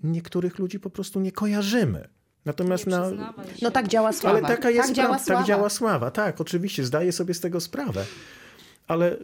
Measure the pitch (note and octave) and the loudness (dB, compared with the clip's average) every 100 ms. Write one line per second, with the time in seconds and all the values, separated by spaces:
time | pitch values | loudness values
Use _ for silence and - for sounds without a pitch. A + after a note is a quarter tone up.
0 | D3+ E3 E3 F3+ F3+ F3 F#3 G3+ F#3+ - | -4 -4 -4 -4 -2 -4 -6 -6 -8 -10
1 | F#3+ F#3+ F#3+ - G#3 G#3 G3+ A#3+ D#3 D#2+ | -6 -4 -4 -2 -2 0 0 2 0 -2
2 | - _ _ _ D3+ C#3+ F3+ F3+ F#3+ F3+ | -8 _ _ _ -8 -2 -2 0 0 -2
3 | F#3 G3+ A3 - - - A#3 C4 G#3 A3+ | -2 -6 -10 -12 -16 -4 0 0 2 4
4 | A3 G#3+ - G#3 D#3 A#3 B3 A#3 C4 B3+ | 4 2 4 4 4 2 4 4 4 2
5 | B3 C4 - F#3 F#3 G3+ G#3 - A3+ D#3 | 2 2 2 2 4 4 2 0 0 2
6 | A#2+ - G#3 - D#3 F3 G3 - B2+ D3+ | 0 0 -2 -2 -2 -2 -2 -2 0 0
7 | F3 F3 F3+ E3+ F3 E3+ - - C4 G2 | 0 0 -2 -2 -2 -4 -4 -6 -4 -4
8 | G2 - - - - - - _ - E3 | -6 -10 -20 -20 -20 -20 -20 _ -4 0
9 | F3 - | 2 0